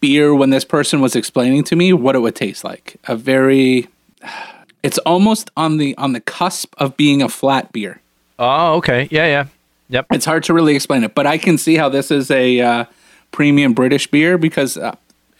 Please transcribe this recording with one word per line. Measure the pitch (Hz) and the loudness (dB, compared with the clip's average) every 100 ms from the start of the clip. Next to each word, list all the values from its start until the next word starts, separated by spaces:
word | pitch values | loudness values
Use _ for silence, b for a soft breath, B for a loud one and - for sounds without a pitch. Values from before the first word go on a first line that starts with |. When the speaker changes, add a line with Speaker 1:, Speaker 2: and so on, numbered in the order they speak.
Speaker 1:
beer | 143 143 147 | 0 2 4
when | 143 135 | 4 4
this | 135 | 2
person | - 156 143 151 | 0 -2 0 0
was | 131 120 | 0 0
explaining | - - 123 135 | -4 -2 0 0
to | 143 170 | 0 2
me | 180 | 2
what | 180 123 | 2 2
it | 135 | 0
would | 117 | 0
taste | 110 107 - | -4 -8 -8
like. | - - - - | -12 -14 -20 -16
A | - 117 | -10 -6
very, | 120 131 135 135 131 127 120 _ _ _ - B B B B _ | -2 0 4 4 4 2 -2 _ _ _ -20 B B B B _
it's | 139 - | -6 -4
almost | - 175 208 220 - - | 0 2 2 0 -4 -4
on | 160 156 | -2 0
the, | 143 131 | -2 -4
on | 139 | -6
the | 123 | -6
cusp | - - 180 - - - | -8 -6 -4 -6 -10 -6
of | 139 - | -6 0
being | 147 139 | 2 2
a | 123 | 0
flat | - 135 135 110 | -2 -2 -2 -4
beer. | 113 101 87 _ _ _ - | -8 -10 -12 _ _ _ -4
Speaker 2:
Oh, | 120 143 170 160 | 0 0 2 0
okay. | 165 123 123 | 0 -2 0
Yeah, | 156 165 | 0 0
yeah. | 143 143 _ _ _ - | 0 -2 _ _ _ -8
Yep. | 127 - | -6 -2
Speaker 1:
It's | 175 - | -2 0
hard | 160 | -2
to | - | 2
really | 165 156 | 2 4
explain | 143 - 135 | 2 0 -2
it, | 110 | -2
but | - 143 | 0 0
I | 160 | 0
can | - 156 | 0 0
see | - 160 | 2 0
how | 147 | 0
this | 135 135 | -2 -2
is | 147 131 | -2 0
a, | 135 127 123 | 0 2 2
uh, | 120 117 117 b b b b | 0 -2 -4 b b b b
premium | - 147 143 143 | -2 2 4 2
British | 117 127 139 - | 2 2 0 0
beer | 147 160 180 | 0 2 2
because, | 160 - 185 - | 0 -2 -4 -4
uh, | 123 - _ _ _ b | -10 -10 _ _ _ b